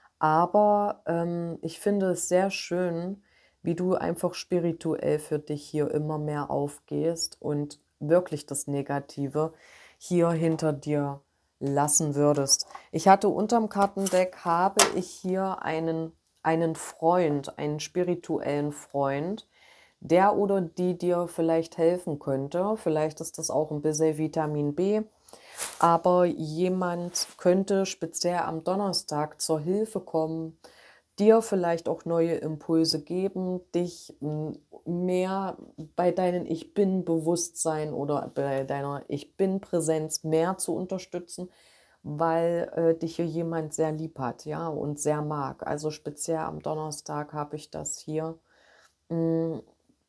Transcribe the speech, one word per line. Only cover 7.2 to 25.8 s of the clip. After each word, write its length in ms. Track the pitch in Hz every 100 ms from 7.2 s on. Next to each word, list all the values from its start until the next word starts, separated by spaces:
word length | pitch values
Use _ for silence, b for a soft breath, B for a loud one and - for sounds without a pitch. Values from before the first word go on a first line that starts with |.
| - -
und 400 | - 147 147 - _ -
wirklich 440 | 147 170 180 147
das 220 | - 139 -
Negative 880 | 143 139 139 139 - 139 151 160 160 B B B B
hier 320 | - 175 170
hinter 420 | 165 165 156 160
dir 480 | 139 147 147 143 139 _ _ _ -
lassen 560 | 139 139 147 - 156 143
würdest. 500 | 147 147 139 - B B B
Ich 160 | 160 196
hatte 220 | 196 202
unterm 400 | - 214 240 214
Kartendeck, 680 | 202 202 196 196 185 185 -
habe 380 | 180 170 190 196 - -
ich 100 | -
hier 540 | - 185 185 190 185
einen, 500 | - 160 165 160 160 - _ _
einen 320 | 160 165 165
Freund, 840 | 160 - - 165 180 165 143 139 -
einen 220 | 147 151
spirituellen 920 | - 180 175 175 - 165 - 147 147
Freund, 760 | 143 - 139 139 139 165 214 b b b b b b
der 360 | - 170 202 -
oder 240 | 202 196
die 380 | 165 - 180 175
dir 300 | 180 175 175
vielleicht 500 | 170 165 165 165 -
helfen 400 | 165 180 180 147
könnte. 580 | - 135 139 175 196 220
Vielleicht 440 | 175 156 156 151
ist 180 | 160 -
das 100 | 139
auch 220 | 143 156
ein 100 | 147
bisschen 380 | 151 151 160 156
Vitamin 560 | 156 160 151 151 147
B, 280 | 147 190 214 214 _ B B B B B
aber 460 | -